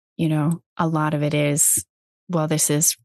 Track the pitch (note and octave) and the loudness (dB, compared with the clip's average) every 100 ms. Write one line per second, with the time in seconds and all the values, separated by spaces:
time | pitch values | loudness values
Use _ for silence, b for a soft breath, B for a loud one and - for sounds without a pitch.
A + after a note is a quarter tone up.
0 | _ - E3 D#3 D3 E3 - - E3 D#3+ | _ -4 -2 0 0 -2 -6 -4 -2 0
1 | D3+ D3+ D3 D3+ D3 D3 - - - _ | 0 0 0 0 0 0 0 0 -4 _
2 | _ _ - F3 G3+ D3+ - G3 - - | _ _ -6 -2 0 0 0 2 0 -2